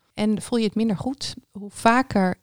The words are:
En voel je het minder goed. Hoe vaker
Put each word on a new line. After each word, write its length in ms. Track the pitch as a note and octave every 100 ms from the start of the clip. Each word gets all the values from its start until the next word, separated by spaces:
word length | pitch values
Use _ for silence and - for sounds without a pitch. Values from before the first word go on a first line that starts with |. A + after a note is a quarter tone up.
| _
En 280 | - G#3+ G#3
voel 180 | - A#3+
je 60 | G#3+
het 100 | G#3+
minder 220 | A3+ F#3+
goed. 360 | B3+ C#4 - - -
Hoe 180 | G3 G3+
vaker 680 | - A3+ A#3+ C4 G#3 F#3 F3+